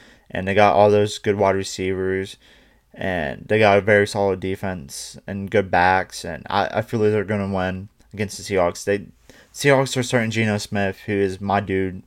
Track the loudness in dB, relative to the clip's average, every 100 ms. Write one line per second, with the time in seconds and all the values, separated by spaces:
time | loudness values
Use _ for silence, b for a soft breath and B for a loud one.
0 | b b b -6 -2 4 6 6 6 6
1 | 2 -2 -2 2 2 2 -4 -6 -4 -2
2 | -2 -2 -6 -12 b b b b b -10
3 | -6 -4 -6 -8 -2 2 6 4 6 4
4 | 4 0 0 -2 -4 -6 -6 -8 -10 -14
5 | -14 -16 -10 -8 -2 0 2 2 4 4
6 | 0 -10 -10 -12 -4 -2 -2 -4 -4 0
7 | 0 0 -2 -4 -4 -2 -4 -6 -12 _
8 | _ -8 -8 -8 -4 0 0 -2 -2 -4
9 | -4 -20 _ B B -2 2 4 2 -2
10 | -2 0 0 0 0 0 -2 -2 -2 -4
11 | -4 0 0 -2 -2 -2 0 -2 -2 -6